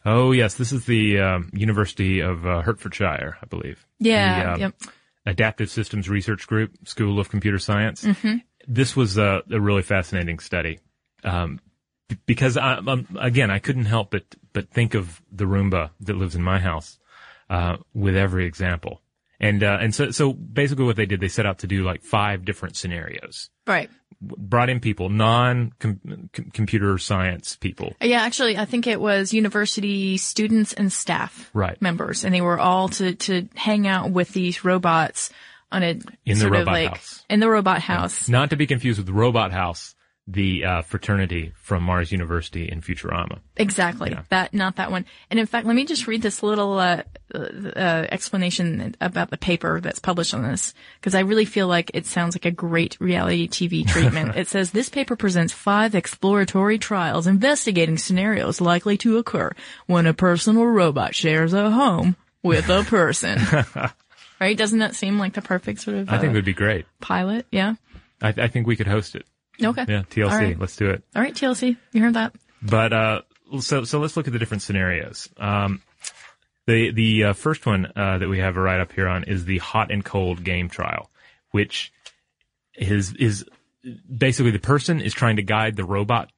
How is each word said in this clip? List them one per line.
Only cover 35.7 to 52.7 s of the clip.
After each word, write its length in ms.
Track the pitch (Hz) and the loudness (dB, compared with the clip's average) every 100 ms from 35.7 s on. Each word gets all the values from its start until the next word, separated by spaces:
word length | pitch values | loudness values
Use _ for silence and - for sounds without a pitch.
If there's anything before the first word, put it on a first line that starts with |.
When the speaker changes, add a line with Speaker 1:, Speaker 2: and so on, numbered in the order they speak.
Speaker 2:
on 100 | 190 | -2
a 60 | 170 | -2
Speaker 1:
In 140 | 160 - - - | -2 -10 -8 -2
the 100 | 104 | 2
Speaker 2:
sort 180 | 104 | 4
of, 60 | 104 | 4
Speaker 1:
robot 140 | 170 | 2
Speaker 2:
like, 160 | 165 165 | 2 0
Speaker 1:
house. 340 | - - - - | -4 -14 -18 0
Speaker 2:
in 100 | 208 | 4
the 80 | 226 | 4
robot 280 | 220 190 175 | 4 4 0
Speaker 1:
Yeah. 200 | 170 175 | 0 -2
Speaker 2:
house. 320 | 175 - - | -2 -4 2
Speaker 1:
Not 220 | 123 143 | 2 2
to 40 | 147 | 0
be 120 | 143 | 0
confused 300 | 127 127 104 | 0 0 -2
with 80 | 92 | 0
the 60 | |
robot 380 | 98 123 113 95 | 2 2 2 0
house, 420 | 92 87 87 - _ _ _ - | -2 -4 -4 -14 _ _ _ -6
the, 380 | 95 95 87 | 0 0 0
uh, 180 | 92 87 | 0 -2
fraternity 680 | - 101 - 101 92 85 78 - | -2 -6 -2 0 0 -4 -8 -12
from 260 | - 90 | -4 -2
Mars 260 | 87 90 85 | 0 0 0
University 560 | 95 82 85 - 85 80 | -2 -2 -4 -4 -8 -8
in 80 | 82 | -8
Futurama. 600 | 85 85 82 85 85 - - - | -8 -8 -6 -6 -6 -10 -10 -2
Speaker 2:
Exactly. 540 | 202 202 175 - 165 | -2 0 -2 -2 -6
Speaker 1:
Yeah. 100 | - - | -6 -2
Speaker 2:
That, 240 | 190 185 | -2 0
not 240 | 202 190 190 | -2 -2 -2
that 120 | - | -4
one. 160 | 180 - - _ | -4 -8 -16 _
And 80 | 226 | -2
in 80 | 220 | 0
fact, 220 | 240 220 | -2 2
let 80 | 240 | 0
me 80 | |
just 240 | 294 294 - | 0 -4 -2
read 140 | 220 | -2
this 200 | 220 - | -2 -2
little, 380 | 208 208 202 196 | 0 0 0 2
uh, 220 | 180 170 - - - - | 2 0 -4 -18 -12 -8
uh, 20 | |
uh, 680 | - - 202 - 185 165 - | -8 -10 -10 -2 0 0 -2
explanation 840 | - - 190 180 180 170 160 - - | -6 -4 -2 0 0 -2 -2 -6 -4
about 300 | 180 180 170 | -4 -2 -4
the 60 | - | -4
paper 440 | 185 170 165 165 | -2 0 0 -2
that's 180 | 180 - | -4 -4
published 340 | - 175 - | -2 -2 -2
on 100 | 120 | -2
this, 300 | 120 170 - - - - | -4 -4 -6 -10 -20 -8
'cause 120 | 190 | 0
I 80 | 190 | 2
really 220 | 190 220 | 4 2
feel 240 | 214 208 185 | 2 0 2
like 240 | 175 175 | 2 0
it 120 | - - | -6 -4
sounds 300 | 175 170 175 | -2 -2 -2
like 100 | 175 | -4
a 60 | |
great 440 | 170 170 | -2 -2